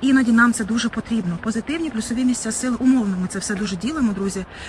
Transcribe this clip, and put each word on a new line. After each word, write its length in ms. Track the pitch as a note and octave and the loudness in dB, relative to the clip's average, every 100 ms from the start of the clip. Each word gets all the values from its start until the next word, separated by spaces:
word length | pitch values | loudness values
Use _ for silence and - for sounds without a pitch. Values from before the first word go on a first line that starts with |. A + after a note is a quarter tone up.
іноді 300 | C4+ C4+ A#3+ | 2 4 6
нам 220 | A3+ B3 | 6 6
це 100 | A3+ | 4
дуже 260 | G3 A3+ A#3 | -2 -2 -2
потрібно. 480 | - - A3+ F3+ E3+ | -4 -2 -2 -2 -4
Позитивні, 460 | A3 A3+ - E4 D#4+ | -4 -4 -4 -4 -4
плюсові 360 | A3 A3 A#3+ B3+ | -4 -4 0 0
місця 260 | B3 A3 | 0 -2
сили, 240 | - B3+ A#3 | -4 -2 2
умовно, 380 | B3+ C4 G3+ F#3 | 4 4 2 0
ми 60 | F3+ | -2
це 120 | G3 | -4
все 160 | - G3+ | -4 -4
дуже 200 | G#3 F#3 | -4 -4
ділимо, 380 | A3+ D#4 A#3 | -4 0 0
друзі. 320 | F#3+ G3 F#3+ F3+ - | 0 -2 -4 -8 -12